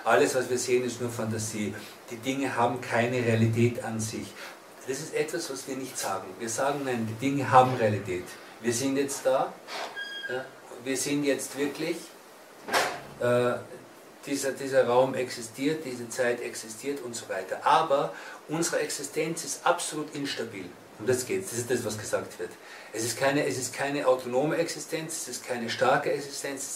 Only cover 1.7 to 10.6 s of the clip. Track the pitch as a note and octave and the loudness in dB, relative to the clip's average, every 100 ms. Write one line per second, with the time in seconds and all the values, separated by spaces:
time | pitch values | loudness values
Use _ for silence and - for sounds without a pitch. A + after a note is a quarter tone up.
1.7 | - - - - A2+ B2 C3+ B2+ A#2 B2 | -4 -10 -16 -14 -6 -4 -2 -2 2 2
2.7 | B2+ - A#2 A#2+ B2+ A2+ A2 A2+ A2+ A#2+ | 2 0 2 2 2 4 4 4 6 4
3.7 | - A2+ A2+ A2 G2+ G2+ - - - - | 2 -4 -4 -4 -6 -8 -12 -14 -16 -20
4.7 | - - C3+ D#3 D3+ D3+ E3+ D#3+ C3 - | -12 -6 -6 -4 -2 -2 -4 -6 -8 -8
5.7 | C3 C3 - - - - - A#2 - C#3 | -8 -6 -6 -4 -4 -6 -8 -4 0 0
6.7 | D3 C3+ A#2+ A2 A2 C3+ C#3 A#2 - C3 | 0 0 0 -2 0 0 2 8 10 10
7.7 | B2 A2 G2+ F#2 F2+ - - - - A2+ | 6 2 2 0 -4 -6 -12 -16 -4 -2
8.7 | A#2 C3+ C3+ C#3+ - C3 C3 - - - | 0 2 2 0 0 4 4 2 -4 -10
9.7 | - - - G#5 G#5 G#5 B2+ C3 - | -8 -8 -8 -8 -8 -6 -6 -6 -12